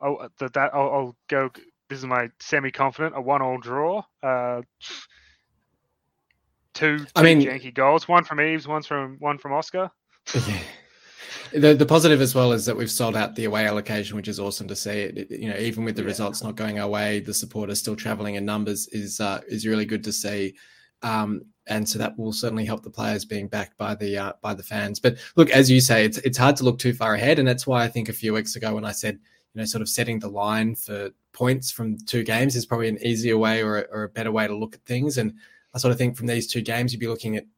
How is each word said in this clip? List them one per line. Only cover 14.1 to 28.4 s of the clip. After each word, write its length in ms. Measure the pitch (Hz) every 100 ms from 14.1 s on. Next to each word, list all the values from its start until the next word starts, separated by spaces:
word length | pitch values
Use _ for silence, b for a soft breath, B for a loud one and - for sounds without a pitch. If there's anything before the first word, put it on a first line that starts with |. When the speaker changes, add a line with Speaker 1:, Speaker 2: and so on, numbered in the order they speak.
| 107
Speaker 2:
which 120 | 101
is 120 | 98
awesome 260 | 101 - 98
to 60 |
see. 160 | 101 104
It, 280 | 104 101 -
it, 120 | 98
you 180 | 113 110
know, 100 | 101
even 260 | 113 107
with 100 | 113
the 80 | 110
Speaker 1:
Yeah. 60 | 101
Speaker 2:
results 340 | 101 101 104
not 140 | 110 110
going 240 | 107 104
our 80 | 101
way, 320 | 104 104 104
the 140 | 104
supporters 440 | 104 107 110 101 104
still 160 | -
travelling 420 | 107 110 107 104 101
in 100 | 101
numbers 420 | 107 104 104 -
is, 320 | 107 101 -
uh, 220 | 101 98 -
is 200 | 110 110
really 180 | 107
good 180 | 107 107
to 80 | 110
see. 420 | - 104 101 98 - b b b b
Um, 400 | 117 110 104 104 - _ -
and 200 | 107 107
so 120 | 110
that 200 | 110 -
will 140 | 110
certainly 320 | 110 117 110
help 180 | 110 107
the 80 | -
players 360 | - 110 104 -
being 200 | 104 101
backed 300 | 113 - -
by 180 | 107
the, 220 | 104 101 101
uh, 160 | 98 -
by 140 | 107
the 80 | 95
fans. 360 | - 104 104 104
But 200 | 127 123 B -
look, 140 | 156
as 200 | 131 131
you 100 | 131
say, 260 | 127 113 220
it's, 100 | -
it's 200 | 131 127
hard 180 | 131 139
to 80 |
look 140 | 127 120
too 160 | 127
far 200 | 120 113
ahead, 240 | 107 123 156
and 80 | 131
that's 200 | 123 -
why 180 | 123
I 40 | 117
think 200 | 117 110
a 60 |
few 180 | 110 110
weeks 240 | 107